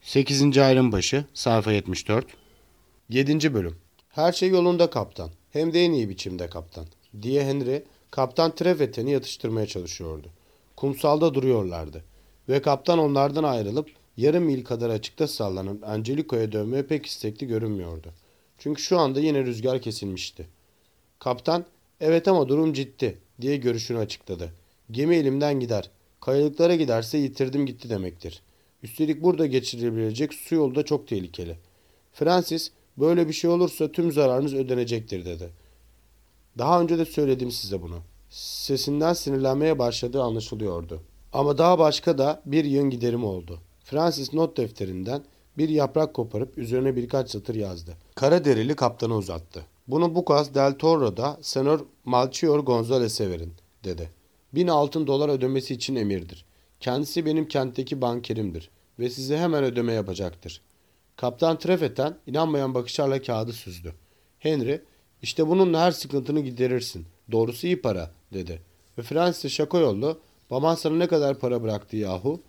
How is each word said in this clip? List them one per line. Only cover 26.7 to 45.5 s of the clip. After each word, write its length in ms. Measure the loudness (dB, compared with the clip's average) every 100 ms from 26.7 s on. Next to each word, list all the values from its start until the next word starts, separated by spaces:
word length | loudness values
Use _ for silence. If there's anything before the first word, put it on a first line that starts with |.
| 4
giderse 420 | 2 0 0 -2
yitirdim 480 | -2 -2 -2 0 -2
gitti 240 | -4 -6
demektir. 520 | -4 -4 -8 -14 -14 _ _ _ _
Üstelik 400 | -18 -4 -2 2
burada 220 | 2 4 2
geçirilebilecek 880 | 2 -2 -4 -2 0 -2 -2 -4
su 220 | -6 -2 0
yolu 200 | 2 0
da 80 |
çok 240 | -2 -2 -2
tehlikeli. 500 | -6 -6 -10 -10 -12 _ _ _ _ _
Francis, 580 | -2 2 2 2 -4 -6 _ _ 0
böyle 300 | 2 4 2
bir 60 |
şey 160 | 0 0
olursa 420 | 2 2 0 -4
tüm 200 | 0 0
zararınız 420 | 2 2 2 0
ödenecektir," 720 | -2 -2 0 0 -4 -4 -8 -8
dedi. 240 | -10 -12 -16 _ _ _ _ _ _ _ _ _ -4
"Daha 240 | 2 4
önce 160 | 4 0
de 80 | 0
söyledim 460 | 0 2 2 -2
size 300 | -6 -6 -8
bunu." 160 | -8 -12 -14 -20 _
Sesinden 840 | -16 -12 -10 -4 -4 -2 0 2
sinirlenmeye 640 | 0 0 0 2 2 2 2
başladığı 420 | 0 -2 -4 -2
anlaşılıyordu. 800 | -2 -2 -6 -6 -6 -6 -8 -12 -16 _ -6
Ama 240 | 0 0 4
daha 220 | 6 6
başka 380 | 4 4 0 2
da 240 | 2 0 0
bir 200 | 0 2
yığın 240 | 2 2
giderim 340 | 0 -2 0
oldu. 360 | -2 -4 -8 -16 -18 _
Francis 500 | -6 0 0 0 -4
not 240 | -2 -2 0
defterinden 640 | -4 -4 -8 -6 -6 -8 -10 _ _